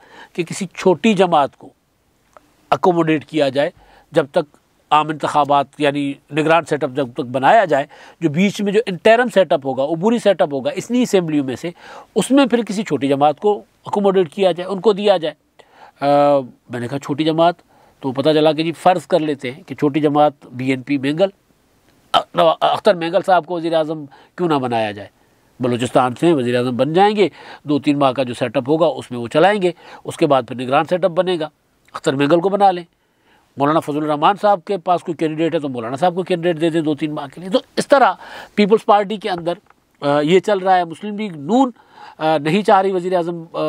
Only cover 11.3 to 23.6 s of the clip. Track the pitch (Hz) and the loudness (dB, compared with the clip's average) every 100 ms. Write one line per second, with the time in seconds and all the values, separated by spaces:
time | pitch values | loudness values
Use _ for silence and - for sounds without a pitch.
11.3 | 147 131 120 165 175 - - - - - | -2 -4 -6 -8 -12 -20 -20 -8 -4 2
12.3 | 269 269 240 220 202 220 143 135 139 147 | 2 2 0 -2 -6 -4 -4 -2 2 2
13.3 | 147 208 208 - _ - 208 202 190 180 | 0 -2 -2 -6 _ -6 -2 0 0 0
14.3 | - 185 170 180 196 220 196 208 190 156 | 0 0 0 -6 -2 0 0 2 2 0
15.3 | - _ _ - _ - - 143 143 143 | -10 _ _ -20 _ -20 -6 2 4 4
16.3 | 143 123 - - 123 117 139 - 143 156 | 2 -2 -14 -14 -10 -8 -8 -8 -4 -2
17.3 | 156 165 175 _ _ _ _ 139 127 135 | 2 2 0 _ _ _ _ -8 -2 2
18.3 | 151 156 151 165 160 180 185 - 175 156 | 4 2 2 -4 0 2 2 0 -2 0
19.3 | 143 127 147 - 135 151 143 151 147 151 | -4 -8 -12 -14 -2 -2 0 0 4 2
20.3 | 143 - 123 131 135 127 143 135 151 196 | 0 -16 -8 -4 -4 -2 -4 -2 0 -2
21.3 | - _ _ _ _ _ _ _ - - | -4 _ _ _ _ _ _ _ -2 -2
22.3 | 165 170 156 151 147 - 185 165 185 175 | 0 2 2 0 0 0 0 0 -2 2
23.3 | 175 156 175 | 0 0 -6